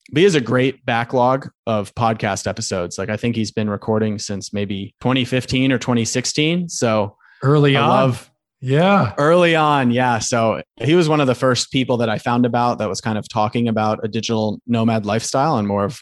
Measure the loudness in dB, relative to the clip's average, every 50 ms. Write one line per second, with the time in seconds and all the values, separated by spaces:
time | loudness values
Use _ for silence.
0 | _ -4 0 2 4 4 4 2 0 0 0 0 0 0 -2 -4 -4 -2 -2 -2
1 | -2 -2 0 2 2 2 2 0 -4 -8 -16 _ -4 -2 -2 -2 -2 -4 -4 0
2 | 0 0 0 0 -2 -2 -2 -2 -4 -6 -6 -6 -6 -4 -4 -4 -4 -4 -6 -6
3 | -6 -4 -4 -4 -2 -2 -2 -2 -4 -4 -4 -4 -4 -2 -4 -4 -2 -2 0 0
4 | 0 -2 -4 -6 -8 -8 -8 -8 -8 -8 -6 -6 -4 -4 -6 -6 -8 -10 _ -4
5 | -2 0 0 0 0 0 -2 -4 -2 -2 -2 0 0 0 0 -2 0 0 0 0
6 | 0 -2 -2 -4 -4 -2 -2 0 0 0 0 -2 -4 -6 -4 -2 0 0 0 0
7 | -2 -4 -6 _ _ _ _ -4 0 2 4 4 4 4 4 4 4 4 4 4
8 | 2 2 0 -2 -8 -16 _ _ _ _ _ _ -4 0 0 2 4 4 4 2
9 | 2 0 0 0 2 4 4 4 4 4 4 2 2 2 2 2 2 2 2 2
10 | 2 2 0 0 -2 -2 0 0 2 0 0 -2 -6 _ _ -4 0 2 4 4
11 | 4 4 2 2 2 2 0 2 2 0 2 0 -2 -2 -2 -2 0 0 0 0
12 | 0 -2 -2 -2 -2 -2 0 2 2 2 2 0 0 0 0 -2 -4 -4 -4 -4
13 | -4 -4 -4 -4 -6 -4 -2 -2 -2 -2 -2 -2 -2 -2 0 0 0 0 -2 -2
14 | -4 -6 -6 -6 -4 -2 -2 -2 -2 -2 -4 -6 -6 -2 -2 0 2 2 0 0
15 | 0 -2 -2 -2 -2 -2 -2 0 0 0 0 0 0 0 -2 -2 -2 -2 -4 -6